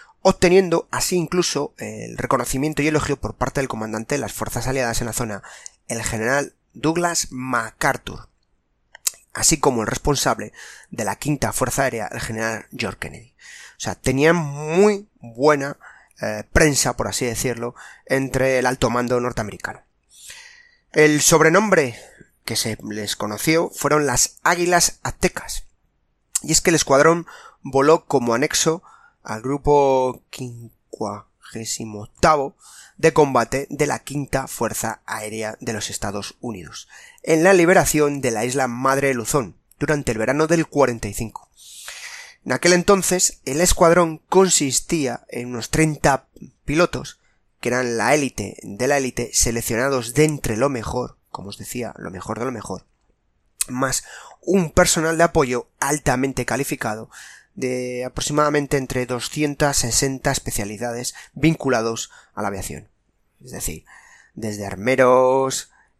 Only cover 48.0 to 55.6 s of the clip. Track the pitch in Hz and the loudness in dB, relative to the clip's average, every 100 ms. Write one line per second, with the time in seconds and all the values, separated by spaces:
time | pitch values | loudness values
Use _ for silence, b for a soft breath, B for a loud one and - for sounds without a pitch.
48 | 107 151 135 - 98 - 107 101 131 143 | 2 2 0 -4 -10 -10 -12 -4 0 0
49 | 131 - 120 - 131 117 - 113 135 131 | 0 -4 -4 0 0 0 -2 -2 0 -2
50 | 113 120 156 143 - 107 139 127 104 123 | -2 2 2 2 -4 0 0 -2 -6 -6
51 | 123 _ _ - 95 - - 123 110 - | -8 _ _ -14 -14 -14 -12 -8 -8 -10
52 | 90 90 - 110 127 117 - 95 _ _ | -14 -12 -10 -6 -6 -8 -10 -12 _ _
53 | _ _ _ _ _ - - 127 131 - | _ _ _ _ _ -12 -8 -4 -4 -4
54 | B B B B - 190 160 - 175 - | B B B B 0 2 2 2 2 2
55 | 160 165 170 165 131 123 | 0 2 2 2 0 -2